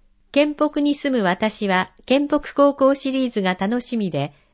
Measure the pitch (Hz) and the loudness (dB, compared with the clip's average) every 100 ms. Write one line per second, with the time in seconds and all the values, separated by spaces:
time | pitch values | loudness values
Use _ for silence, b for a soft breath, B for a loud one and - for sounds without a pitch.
0 | _ _ _ 285 302 294 294 302 294 285 | _ _ _ 0 0 0 -2 0 0 0
1 | 285 254 190 185 214 - 202 185 185 _ | -2 0 0 0 -2 -2 -2 -2 -2 _
2 | - 269 285 294 - - 285 277 269 277 | 0 0 2 -2 -2 2 2 4 2 2
3 | 269 262 254 220 185 185 196 247 - 233 | -2 -2 -2 -2 -2 -2 -2 -4 -4 -4
4 | 190 147 143 b b | -2 -4 -6 b b